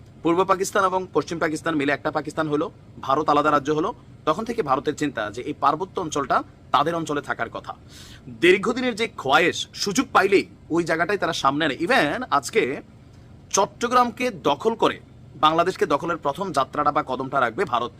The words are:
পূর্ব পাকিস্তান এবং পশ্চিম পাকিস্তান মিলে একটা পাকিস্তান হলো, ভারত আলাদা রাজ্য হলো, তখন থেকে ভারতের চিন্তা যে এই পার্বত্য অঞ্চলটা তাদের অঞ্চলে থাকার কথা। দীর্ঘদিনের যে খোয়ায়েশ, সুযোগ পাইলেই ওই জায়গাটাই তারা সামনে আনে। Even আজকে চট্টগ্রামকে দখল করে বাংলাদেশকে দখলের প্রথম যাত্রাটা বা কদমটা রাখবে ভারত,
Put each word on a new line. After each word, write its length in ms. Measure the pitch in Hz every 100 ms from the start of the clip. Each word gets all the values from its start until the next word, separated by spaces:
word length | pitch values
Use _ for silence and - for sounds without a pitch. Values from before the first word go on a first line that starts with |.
| - -
পূর্ব 200 | 160 170
পাকিস্তান 420 | 185 185 190 214 190
এবং 220 | 185 185
পশ্চিম 260 | 156 143 170
পাকিস্তান 360 | 165 151 165 156
মিলে 160 | 143
একটা 200 | 135 156
পাকিস্তান 360 | 151 143 - 156
হলো, 240 | 147 196 - - -
ভারত 300 | - 139 156
আলাদা 220 | 147 147
রাজ্য 200 | 147 135
হলো, 220 | 151 190 - - - -
তখন 200 | 165 226
থেকে 160 | 233
ভারতের 340 | 143 135 143 143
চিন্তা 360 | 147 - 104
যে 100 | 107
এই 120 | 139
পার্বত্য 480 | 143 139 156 190 -
অঞ্চলটা 420 | 160 147 135 202 - - -
তাদের 240 | 131 147 170
অঞ্চলে 260 | 156 143
থাকার 280 | 135 123 113
কথা। 240 | 104 - - - - - - 135
দীর্ঘদিনের 640 | 113 170 202 202 240 254 208
যে 120 | 233 -
খোয়ায়েশ, 500 | 131 151 175 - -
সুযোগ 320 | - 202 180 -
পাইলেই 320 | 180 190 190 - - -
ওই 140 | 165
জায়গাটাই 340 | 170 165 175 202
তারা 160 | 165
সামনে 320 | 143 135 143 160
আনে। 100 | 127
Even 500 | 175 262 147 202 254
আজকে 500 | 143 - 226 131 147 - - - - - - -
চট্টগ্রামকে 800 | 190 202 - 233 254 240 214 247
দখল 440 | 180 151 143 226 -
করে 240 | 147 92 - - - -
বাংলাদেশকে 500 | 151 165 175 180 185
দখলের 320 | 143 170 165
প্রথম 340 | 143 139 190
যাত্রাটা 400 | 139 127 147 147
বা 120 | 147 139
কদমটা 320 | 127 131 139
রাখবে 260 | 120 113 196
ভারত, 260 | 120 120 -